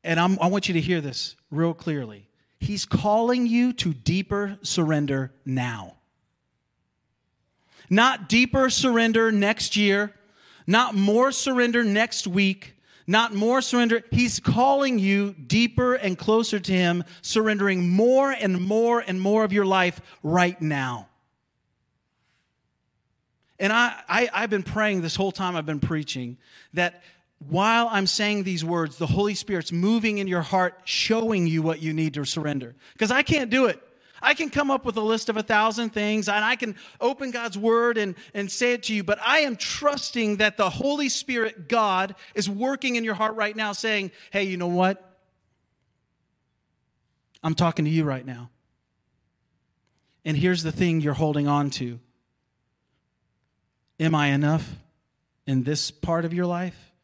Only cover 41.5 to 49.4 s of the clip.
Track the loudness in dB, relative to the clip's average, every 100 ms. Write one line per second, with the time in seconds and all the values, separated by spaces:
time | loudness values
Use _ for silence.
41.5 | -6 -2 0 2 0 -2 -8 -8 -6 -4
42.5 | -2 -2 -2 -2 -2 -2 -2 -2 -2 -4
43.5 | -2 -6 -4 -2 -2 -4 -12 -6 -4 -2
44.5 | -2 -2 2 2 0 -10 _ _ _ _
45.5 | _ _ _ _ _ _ _ _ _ _
46.5 | _ _ _ _ _ _ _ _ _ -6
47.5 | 0 0 0 0 0 0 -4 -8 -14 -16
48.5 | _ _ _ _ _ _ _ _ _